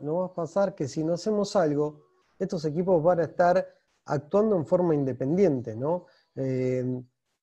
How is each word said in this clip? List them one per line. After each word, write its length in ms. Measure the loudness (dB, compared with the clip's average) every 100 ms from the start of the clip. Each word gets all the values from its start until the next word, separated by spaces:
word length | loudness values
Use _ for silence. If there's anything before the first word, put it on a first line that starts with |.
nos 160 | -4 -4
va 60 | -4
a 80 |
pasar 420 | -6 -4 0 0 -2
que 100 | -6
si 160 | -2
no 120 | -2
hacemos 420 | -2 -2 -2 0 2
algo, 500 | 2 2 -2 -6 _ _ _ -8
estos 260 | -6 -4
equipos 380 | -4 -2 2 2
van 160 | 4 2
a 60 |
estar 420 | 0 2 4 4 0 _ _ _ -6
actuando 500 | -6 0 2 2 2
en 100 | 2
forma 280 | 2 2
independiente, 840 | 2 0 -2 -2 2 2 2 -4 -6
¿no? 300 | -4 -4 -8 _ _
Eh, 680 | -6 -4 -2 0 0 -2 -6 -10 _ _ _